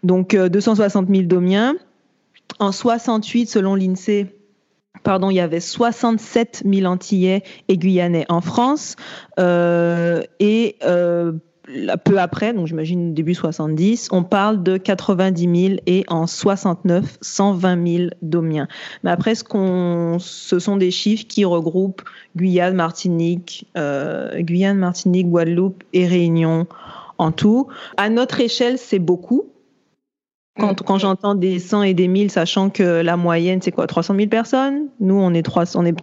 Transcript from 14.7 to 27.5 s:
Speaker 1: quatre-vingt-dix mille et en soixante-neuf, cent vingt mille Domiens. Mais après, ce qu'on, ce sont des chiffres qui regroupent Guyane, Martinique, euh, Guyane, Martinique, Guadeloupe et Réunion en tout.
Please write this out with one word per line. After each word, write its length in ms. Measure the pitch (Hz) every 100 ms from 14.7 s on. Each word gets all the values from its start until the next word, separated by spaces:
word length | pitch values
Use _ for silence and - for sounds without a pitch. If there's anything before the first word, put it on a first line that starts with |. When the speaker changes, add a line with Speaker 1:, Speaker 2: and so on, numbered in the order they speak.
| 185
Speaker 1:
quatre-vingt-dix 680 | 185 190 - 185 190 175 175
mille 340 | 175 185 196 -
et 180 | 180 -
en 180 | 170 165
soixante-neuf, 880 | - - 196 202 170 185 175 208 -
cent 320 | - - 196
vingt 220 | 190 185 180
mille 360 | 175 170 175 -
Domiens. 480 | 165 170 160 151 143 - - -
Mais 80 | 180
après, 240 | 175 202
ce 80 | 226
qu'on, 720 | - 208 190 180 180 170 170 170
ce 380 | 180 - - 180
sont 180 | 175 202
des 140 | 185
chiffres 340 | 180 - 220 -
qui 200 | - 196
regroupent 560 | 175 165 175 196 185 - - - 170
Guyane, 380 | 185 180 180
Martinique, 920 | 185 165 170 185 170 165 175 170 - - -
euh, 600 | 147 139 143 160 - -
Guyane, 360 | 170 175 196 202
Martinique, 520 | 180 175 - 180 175
Guadeloupe 520 | 170 165 170 190 190 -
et 120 | 185 180
Réunion 600 | 180 170 165 160 160 175 - - - - -
en 160 | 160
tout. 360 | 156 208